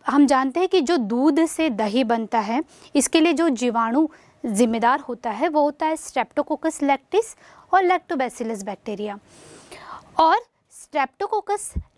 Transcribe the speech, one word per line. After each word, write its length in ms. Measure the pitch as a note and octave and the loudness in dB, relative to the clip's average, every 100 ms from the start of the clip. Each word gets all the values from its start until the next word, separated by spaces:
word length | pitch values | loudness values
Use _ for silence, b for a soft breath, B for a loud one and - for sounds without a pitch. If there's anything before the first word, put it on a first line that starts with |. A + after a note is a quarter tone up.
| - | 0
हम 200 | C#4+ C#4 | 4 6
जानते 340 | C4 C4+ E4+ | 4 0 -2
हैं 80 | F#4 | 0
कि 120 | F#4 | 2
जो 160 | B3+ E4+ | 2 0
दूध 500 | G3+ A#3+ D4+ D4 D#4+ | 0 2 2 4 0
से 240 | - D#4+ | 0 -2
दही 340 | G#3 G#3 A#3+ | -2 -2 0
बनता 340 | A3+ A#3 G#3+ A3+ | 0 -2 -2 -2
है, 260 | G#3 B3+ - B B C#4+ | -2 -4 -4 B B -2
इसके 240 | - D#4+ | 2 2
लिए 120 | E4+ | 2
जो 160 | D4+ E4 | 2 0
जीवाणु 600 | A3+ B3 A3+ A3+ C4 D#4 b b b A#3+ | 0 -2 -2 0 0 0 b b b -2
जिम्मेदार 540 | G3+ A#3 A3+ A#3 C#4+ | 2 2 2 2 0
होता 300 | C4+ A#3+ A#3 | -2 -8 -6
है, 180 | G#3 E4 | -2 0
वो 140 | D4+ | 2
होता 240 | D4 D4 D#4 | 0 0 -4
है 80 | |
Streptococcus 880 | D#4+ - C4 - D4 - - D#4+ - | -4 -4 -4 -2 -2 -4 -2 -4 -2
lactis 560 | C#4 C4+ - G4+ - - b b b | 0 0 0 -2 -2 -8 b b b
और 100 | F#4 | 2
Lactobacillus 800 | F#4 F4+ - D4 A#3+ - A3+ G#3 | 2 0 -2 -4 -4 -6 -8 -8
बैक्टीरिया। 560 | G3+ F#3+ A3 G3+ G#3 G#3 _ B B B B B B B - - | -8 -10 -10 -8 -8 -10 _ B B B B B B B -10 0
और 180 | D#4+ A4 - _ _ - | 2 2 -2 _ _ -20
Streptococcus 960 | - D4+ C4+ - G4 G#4+ - G4+ - - - | -8 -4 -4 -4 -4 -4 -4 -6 -6 -10 -10